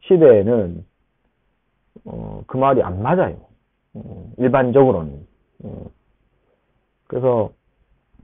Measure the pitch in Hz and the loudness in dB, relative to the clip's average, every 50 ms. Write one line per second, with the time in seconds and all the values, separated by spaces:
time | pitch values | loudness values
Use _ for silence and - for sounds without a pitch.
0 | _ - 190 175 160 139 117 104 98 104 123 117 101 87 87 85 87 _ _ _ | _ 0 4 6 8 8 8 6 4 2 0 0 -2 -4 -8 -12 -16 _ _ _
1 | _ _ _ _ _ _ _ _ _ _ _ _ _ _ _ _ _ _ _ - | _ _ _ _ _ _ _ _ _ _ _ _ _ _ _ _ _ _ _ -20
2 | _ - - 113 110 107 104 104 101 - - 127 131 139 139 120 98 90 90 92 | _ -16 -14 -14 -14 -14 -14 -16 -16 -10 -4 -2 0 2 2 2 0 -2 -4 -6
3 | 107 127 165 185 170 101 80 - - _ _ _ _ _ _ _ _ _ _ - | -2 -2 0 0 0 -2 -4 -10 -18 _ _ _ _ _ _ _ _ _ _ -18
4 | - - - - - - - - 123 127 120 135 131 123 113 139 135 131 123 87 | -18 -18 -18 -18 -20 -20 -8 -2 -2 0 2 2 0 2 4 4 4 4 2 0
5 | 80 76 69 71 - - _ _ _ _ _ _ - 80 - - - - - _ | -4 -8 -12 -16 -20 -20 _ _ _ _ _ _ -18 -16 -16 -16 -18 -20 -20 _
6 | _ _ _ _ _ _ _ _ _ _ _ _ _ _ _ _ _ _ _ _ | _ _ _ _ _ _ _ _ _ _ _ _ _ _ _ _ _ _ _ _
7 | _ _ - 123 123 131 123 117 104 - - _ _ _ _ _ _ _ _ _ | _ _ -10 -4 -2 0 0 0 -2 -4 -6 _ _ _ _ _ _ _ _ _
8 | _ _ _ _ | _ _ _ _